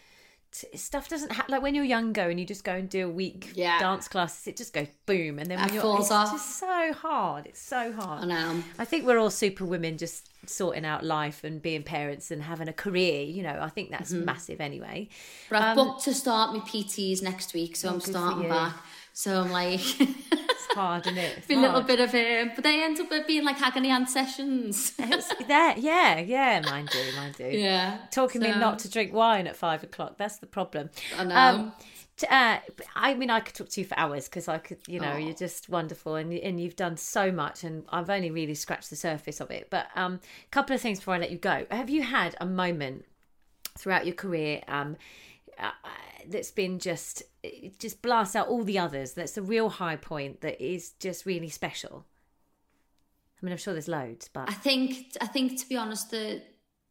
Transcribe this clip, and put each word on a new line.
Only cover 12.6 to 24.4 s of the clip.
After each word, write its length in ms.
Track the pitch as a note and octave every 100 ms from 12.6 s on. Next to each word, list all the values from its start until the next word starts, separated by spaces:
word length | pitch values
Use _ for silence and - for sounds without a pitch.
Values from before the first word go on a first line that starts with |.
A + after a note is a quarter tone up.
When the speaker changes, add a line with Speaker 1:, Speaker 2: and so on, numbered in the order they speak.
| D#3+
Speaker 1:
a 40 |
career, 500 | - G3+ F#3 F3+ C#3+
you 200 | C#3+ F3+
know, 140 | E3 D3
I 60 | D#3
think 220 | - -
that's 220 | - C#3+
Speaker 2:
Mm-hmm. 120 | F3 E3+
Speaker 1:
massive 360 | E3+ - -
anyway. 480 | C#3+ C#3+ - E3 G#3+ - - - -
Speaker 2:
But 120 | G#3+
I've 160 | A3 A3+
Speaker 1:
Um, 100 | C4
Speaker 2:
booked 160 | - C#4+
to 80 |
start 420 | B3+ B3+ A3 A3 G#3+
my 80 | F#3+
P 180 | G#3+
Ts 380 | G3+ - F#3+ F#3+
next 320 | F#3 F#3 -
week, 220 | E3+ E3+ -
so 140 | F#3
Speaker 1:
Oh, 20 |
Speaker 2:
I'm 40 | F3+
Speaker 1:
good 60 | F#3+
for 60 |
Speaker 2:
starting 320 | F#3 F3 F3+
Speaker 1:
you. 60 | E3
Speaker 2:
back. 260 | E3 E3 - - - -
So 280 | - G3 F#3+
I'm 100 | F3+
like 300 | F3+ F3+ F#3
<laughs> 180 | - -
Speaker 1:
It's 760 | C4+ - - D#4 - B4 -
hard, 320 | D4+ F#3 F3 F#3
isn't 120 | F3+
it? 200 | E3+ -
It's 100 | -
Speaker 2:
a 60 | C4+
little 160 | C4
Speaker 1:
hard. 160 | B3+ C4
Speaker 2:
bit 120 | A#3+
of, 140 | B3 A#3+
um, 380 | A#3 A#3 A#3 A#3
but 80 |
they 180 | D4+ D4+
end 160 | D#4+ D#4
up 280 | E4+ D#4 D4+
being 160 | D#4
like 180 | D4 C4+
agony 300 | C4 C4 C4
aunt 180 | B3+ B3+
sessions. 840 | C4 C4 -